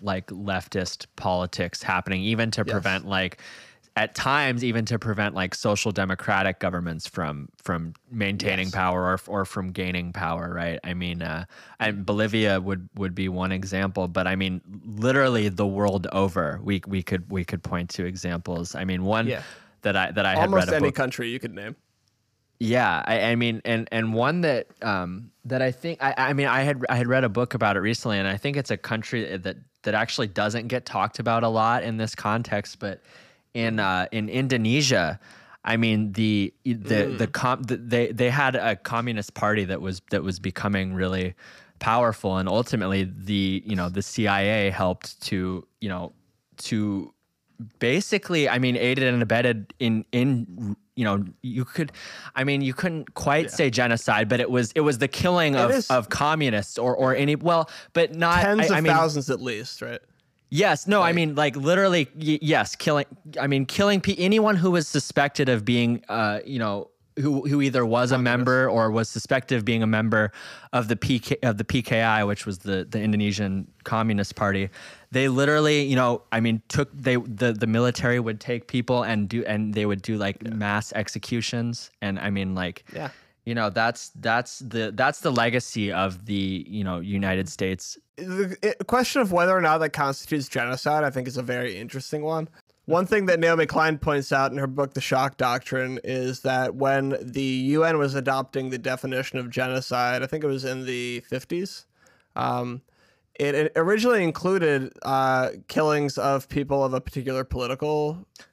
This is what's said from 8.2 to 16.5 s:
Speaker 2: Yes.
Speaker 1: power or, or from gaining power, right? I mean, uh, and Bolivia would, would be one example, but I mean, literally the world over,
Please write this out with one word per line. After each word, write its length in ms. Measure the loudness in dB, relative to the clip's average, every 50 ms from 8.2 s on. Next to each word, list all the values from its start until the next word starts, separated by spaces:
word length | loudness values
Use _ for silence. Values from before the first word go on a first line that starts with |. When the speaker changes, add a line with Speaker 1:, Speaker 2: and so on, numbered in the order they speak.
| -2 -2 -2 -2 -2 -2 -2 -2 -2
Speaker 2:
Yes. 80 | -2 -2
Speaker 1:
power 280 | -2 0 0 0 0 0
or, 160 | 0 0 -2 -4 -6
or 180 | -4 -4 -4
from 260 | -4 -4 -6 -6 -6
gaining 400 | -6 -6 -4 -4 -4 -4 -6 -6
power, 400 | -6 -6 -4 -4 -4 -4 -6 -6 -6
right? 260 | -6 -4 -4 -6 -6 -8
I 100 | -8 -6
mean, 280 | -6 -4 -6 -6 -6
uh, 240 | -6 -6 -6 -8 -8 -12 -16 -20 -20 -18 -8 -4
and 260 | -2 -2 -2 -4 -2
Bolivia 540 | -2 0 0 0 0 2 2 2 2 2 2
would, 300 | 0 -2 -4 -6 -6 -10 -8
would 180 | -6 -6 -4 -4
be 140 | -4 -4 -4
one 220 | -2 -2 -2 -2
example, 560 | -2 -4 -4 -4 -2 -2 -2 -2 -2 -2 -2 -2
but 180 | 0 0 0 0
I 80 | 0
mean, 260 | 0 0 -2 -2 -4 -8 -12 -18 -16 -14
literally 640 | -12 -6 -2 0 2 4 4 4 4 4 2 2 0
the 200 | 0 0 0 0
world 400 | 2 2 2 2 2 0 -2 -2
over, 480 | 0 0 0 2 2 0 -2 -2